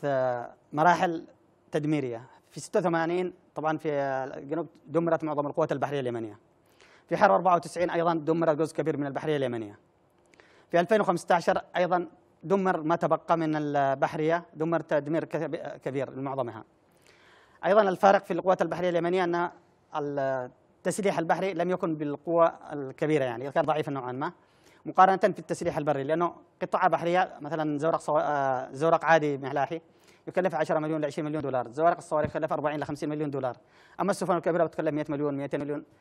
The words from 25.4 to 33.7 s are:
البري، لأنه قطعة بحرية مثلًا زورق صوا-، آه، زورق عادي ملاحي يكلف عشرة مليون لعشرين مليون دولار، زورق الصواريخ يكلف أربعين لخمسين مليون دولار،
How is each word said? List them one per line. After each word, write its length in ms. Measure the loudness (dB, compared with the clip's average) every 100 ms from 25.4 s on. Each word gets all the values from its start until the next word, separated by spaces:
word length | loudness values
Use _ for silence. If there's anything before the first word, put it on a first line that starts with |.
| -6 -4 -2 -2
البري، 260 | 0 -2
لأنه 300 | 0 0 -2 -4 -20 _
قطعة 260 | -4 2 2
بحرية 440 | 2 2 2 0 -4
مثلًا 380 | -8 -4 -2 0
زورق 220 | 0 0
صوا-، 200 | 0 0
آه، 480 | 2 0 0 0 -4
زورق 320 | -2 2 2
عادي 340 | 6 4 4 -2
ملاحي 420 | -4 -2 -2 -4 -12 _ _ _ -6
يكلف 260 | -2 0
عشرة 240 | 0 0 0
مليون 220 | 0 -2
لعشرين 240 | -2 -4
مليون 180 | -4 -4
دولار، 260 | -2 -2 -4
زورق 280 | 2 2 2
الصواريخ 340 | -2 -2 0 -2
يكلف 160 | -4
أربعين 280 | -2 -2 -4
لخمسين 280 | -6 -4 -4
مليون 220 | -4 -4
دولار، 260 | -4 -4 -6 _